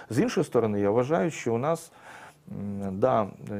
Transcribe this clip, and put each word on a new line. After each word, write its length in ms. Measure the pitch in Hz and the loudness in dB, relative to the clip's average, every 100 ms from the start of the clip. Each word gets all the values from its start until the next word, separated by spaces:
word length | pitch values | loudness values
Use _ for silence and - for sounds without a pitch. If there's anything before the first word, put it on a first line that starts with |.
| - | -6
З 100 | 113 | 0
іншої 240 | 240 196 147 | 0 0 2
сторони, 340 | 123 110 101 | 2 2 2
я 80 | 101 | 4
вважаю, 400 | 113 127 175 175 | 4 2 2 0
що 220 | - 120 | -2 -2
у 40 | 117 | 0
нас, 340 | 147 165 - - - - - - - | 0 -2 -6 -20 -20 -20 -20 -20 -14
м, 480 | 101 101 101 98 95 | -10 -8 -6 -4 0
да, 280 | 127 117 101 - - | 2 2 0 -6 -10